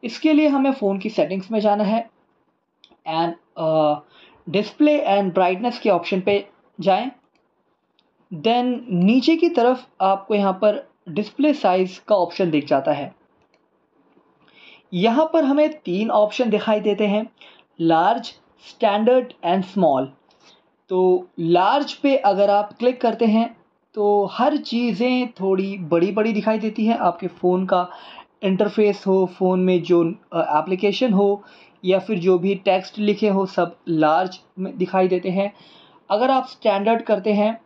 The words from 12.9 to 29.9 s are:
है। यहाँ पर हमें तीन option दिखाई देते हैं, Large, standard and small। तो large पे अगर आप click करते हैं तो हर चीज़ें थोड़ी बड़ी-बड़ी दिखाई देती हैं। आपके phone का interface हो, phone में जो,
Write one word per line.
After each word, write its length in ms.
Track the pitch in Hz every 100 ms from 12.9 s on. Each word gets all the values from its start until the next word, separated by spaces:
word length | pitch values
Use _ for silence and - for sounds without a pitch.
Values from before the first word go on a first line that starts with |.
है। 240 | 139 170 - _ _ _ _ _ _ _ _ _ _ _ _ _ _ - - _
यहाँ 360 | 180 214 240 320
पर 100 | 320
हमें 360 | 285 285 302 302
तीन 320 | - 175 220
option 380 | 208 214 - 240
दिखाई 300 | 208 214 214
देते 280 | 208 202 214
हैं, 260 | 202 226 _ - - _ _
Large, 520 | 165 165 185 233 220 - _ _ -
standard 640 | - 220 202 220 254 247 - 170
and 160 | 190
small। 500 | 185 - 170 135 135 - _ _ _ _ _ _ _
तो 400 | 185 185 180 - -
large 540 | 165 175 190 269 269
पे 240 | - 285 269
अगर 320 | 202 196 202
आप 240 | 202 208
click 280 | - 240 254
करते 240 | 233 220 233
हैं 320 | 214 233 - _ _ _
तो 320 | - 208 208 190
हर 320 | - 254 294
चीज़ें 720 | - 233 240 185 247 254 247
थोड़ी 460 | - 190 190 196 196
बड़ी-बड़ी 560 | 165 170 180 208 214
दिखाई 260 | 214 220 220
देती 260 | 220 214 220
हैं। 120 | 233
आपके 300 | 170 - 180
phone 380 | - 180 180 185
का 240 | 185 180 - - - - _
interface 600 | 196 190 208 202 208 196 196
हो, 180 | 190 185
phone 340 | 180 185 185
में 240 | 185 180
जो, 300 | 170